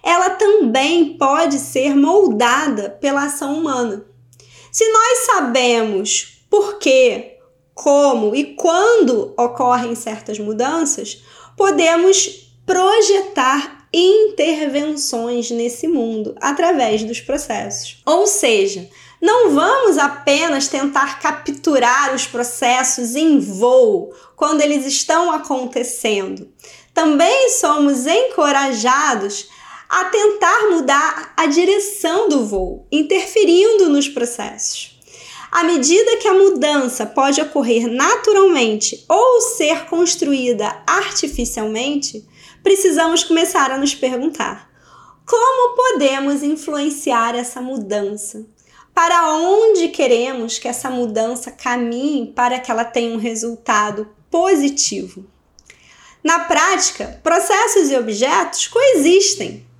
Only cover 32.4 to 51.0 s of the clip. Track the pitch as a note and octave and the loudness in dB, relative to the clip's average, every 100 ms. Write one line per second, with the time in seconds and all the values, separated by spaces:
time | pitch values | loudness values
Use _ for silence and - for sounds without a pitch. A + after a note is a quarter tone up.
32.4 | G#3+ G3 B2 - - D4 D4+ F#4+ - A4 | -2 -4 -6 -10 -4 -2 0 -2 0 2
33.4 | F4+ F4 G#4+ G#4+ E4+ C#4+ C#4 B3+ A#3+ - | 4 6 6 4 4 2 0 -6 -6 -8
34.4 | - - - - - _ _ - - - | -12 -8 -10 -10 -14 _ _ -20 -20 -20
35.4 | - - E4 E4 B3+ F#4 A#4+ A#4 G#4 F#4+ | -4 -2 0 0 2 4 4 2 2 4
36.4 | G4 E4 D4 D4 B3+ - - - C#4 C#4+ | 4 4 0 0 -2 -4 -4 0 0 0
37.4 | D4 C#4+ A#3+ A#3 A#3 A#3 D#4 A#4+ - G4+ | -2 -2 0 0 0 0 0 2 2 4
38.4 | G4 D4+ A3+ G#3+ - - _ F4 B4+ A#4+ | 6 4 0 0 -4 -8 _ 4 4 4
39.4 | - - D4+ E4 - E4+ F4 - C#4+ C#4 | 0 -2 -2 -2 -4 -2 0 0 -2 0
40.4 | B3 A3 G#3+ - - F4 - - D4 - | 0 -2 -4 -6 -2 -2 -2 -6 -6 -6
41.4 | A#3+ - A3 A3 C4 C#4+ C#4 A3 _ _ | -6 -6 -6 -4 -4 -4 -6 -12 _ _
42.4 | - _ - G4 G4 D4+ E4 E4+ - E4 | -20 _ 0 2 4 2 2 0 0 0
43.4 | E4+ E4+ C4+ C4+ C#4+ - C4 B3 D4+ - | 0 0 0 0 -4 -2 -4 -2 -6 -4
44.4 | G3+ G#3 _ _ _ - - _ - A#4 | -8 -8 _ _ _ -20 -20 _ -2 2
45.4 | B4+ C5 A#4+ A#4+ B4+ F#4+ C#4 C#4 C#4 C#4+ | 2 2 0 2 0 2 0 0 -2 -2
46.4 | D4 D4+ - D4 D4 C#4+ - A#3 A#3 A#3+ | -4 -4 -6 -4 -4 -4 -2 0 0 -4
47.4 | A#3+ B3+ B3+ C4+ G3 G#3 G3+ G#3 - G#3+ | -8 -10 -10 -8 -6 -6 -6 -8 -12 -16
48.4 | A3 _ _ _ _ - E4+ F4 D#4+ D#4 | -20 _ _ _ _ 0 2 2 0 0
49.4 | F4 G4+ A4+ F#4+ E4+ - C4+ A#3 B3 C4 | 2 4 4 2 0 0 2 2 0 -6
50.4 | A3+ - A#3+ A#3+ C4 B3 | -8 -8 -8 -8 -8 -6